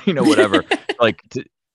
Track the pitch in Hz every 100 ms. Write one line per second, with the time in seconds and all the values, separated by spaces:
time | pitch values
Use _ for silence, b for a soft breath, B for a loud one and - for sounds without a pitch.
0 | - 147 311 - 107 - - - - -
1 | 113 - _ - - _ _